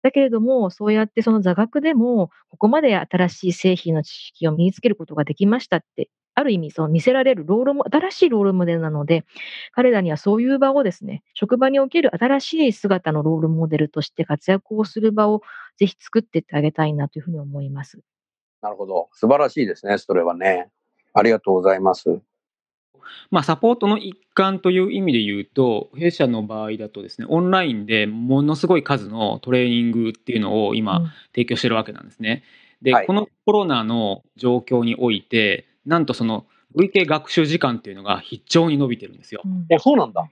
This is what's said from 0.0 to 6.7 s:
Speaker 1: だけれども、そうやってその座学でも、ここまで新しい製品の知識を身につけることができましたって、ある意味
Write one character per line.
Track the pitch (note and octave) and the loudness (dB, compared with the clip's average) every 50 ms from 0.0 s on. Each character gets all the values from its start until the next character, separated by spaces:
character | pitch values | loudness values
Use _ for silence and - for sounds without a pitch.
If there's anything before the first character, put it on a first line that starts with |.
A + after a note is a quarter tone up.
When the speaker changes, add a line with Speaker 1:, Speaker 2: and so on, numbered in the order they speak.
Speaker 1:
だ | _ C4 C4 | _ 0 2
け | C#4+ | 2
れ | C#4 C4 | 0 2
ど | A3+ A3+ | 2 0
も、 | A3 A#3+ C4 B3+ A3 F#3 | 0 0 0 0 0 -2
そ | - _ G#3 | -4 _ -2
う | G#3 G#3+ | 0 0
や | G#3+ A3 | 0 0
っ | G#3+ | -2
て | _ - A3+ | _ -2 0
そ | A#3 A3 | 2 2
の | G#3+ | 2
座 | G3 F#3 F3+ | 2 0 0
学 | F3 G#3+ A3+ _ D4 | 0 0 -2 _ -2
で | C#4+ D#4+ D#4+ | -2 0 2
も、 | B3 A3+ B3 B3 A3+ F#3 E3 _ _ _ _ | 2 2 2 2 0 0 -2 _ _ _ _
こ | - | -8
こ | - - G#3+ | 0 2 2
ま | B3 D#4 | 2 4
で | D#4 C4+ G#3+ | 4 2 2
新 | F3+ - - - F3+ F3+ F3 | 2 -2 -2 0 0 0 0
し | - - - F#3 | -2 -4 -4 -4
い | F3 | -4
製 | - - F#3+ F#3 | 0 0 0 0
品 | F3 - E3+ D#3+ | 0 -2 -2 -2
の | D#3 D3 | -2 -2
知 | - | -6
識 | - - - - _ _ E3+ | -10 -18 -20 -20 _ _ -4
を | D#3+ D#3 | -2 0
身 | D#3+ E3+ | 2 0
に | F#3 F#3+ | 0 0
つ | - | 0
け | - A#3+ | -2 -2
る | G3+ | -2
こ | - D#3+ | -2 -6
と | - D3+ | -12 -4
が | D3+ D3 | -4 -4
で | - D#3 | -4 -2
き | _ G3 | _ 0
ま | G3 A3 A3 | 0 0 0
し | - | -2
た | - - E3 | -2 -4 -4
っ | - _ _ | -4 _ _
て、 | - - _ _ _ _ _ _ | -10 -10 _ _ _ _ _ _
あ | - D4 | -2 0
る | D4 G#3+ | 0 0
意 | F#3 | -2
味 | D#3+ D3 | -2 -6